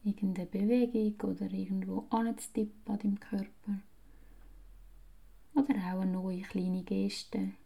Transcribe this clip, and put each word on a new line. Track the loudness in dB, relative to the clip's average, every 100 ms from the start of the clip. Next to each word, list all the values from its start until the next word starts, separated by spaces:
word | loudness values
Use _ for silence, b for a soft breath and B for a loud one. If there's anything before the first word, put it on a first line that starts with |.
irgendeine | 0 0 0 0 -2
Bewegung | 2 4 6 6 4 2 0 -4
oder | -2 -2
irgendwo | -2 -2 -2 0 -4 0
anzutippen | 0 0 -2 -4 -2 -2 -4 -4
an | -2
deinem | 0 -2
Körper. | -2 -4 -4 -10 -6 -6 -6 -20 b b b b b b -20 -20 -20 -20 -20 -20 -20 -20 0
Oder | 2 4
auch | 2 2 0
eine | 0
neue | 0 -2 -4
kleine | -2 -2 0 -2
Geste | 0 0 0 -2 -4 -2 -2 -6